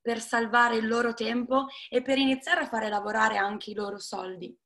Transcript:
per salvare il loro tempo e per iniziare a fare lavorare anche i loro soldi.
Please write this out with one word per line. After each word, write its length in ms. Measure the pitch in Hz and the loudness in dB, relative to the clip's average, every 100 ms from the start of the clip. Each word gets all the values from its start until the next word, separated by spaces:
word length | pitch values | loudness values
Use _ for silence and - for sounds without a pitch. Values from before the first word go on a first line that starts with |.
per 200 | - 226 | -2 -4
salvare 560 | - 233 226 233 240 226 | 0 0 2 4 4 4
il 100 | 220 | 0
loro 280 | 233 240 | 2 0
tempo 520 | 226 220 240 240 262 269 - - | 0 -2 -2 2 0 0 -8 -2
e 140 | 247 | -2
per 160 | 254 269 | 2 2
iniziare 420 | 269 262 - 339 | 4 2 2 0
a 80 | 277 | 0
fare 220 | 226 220 | -2 -2
lavorare 480 | 208 202 214 220 214 | -2 0 2 2 2
anche 320 | 196 208 208 | 0 -2 -8
i 40 | |
loro 240 | 208 208 202 | -6 -6 -6
soldi. 560 | - 196 185 185 180 - | -8 -8 -8 -10 -12 -16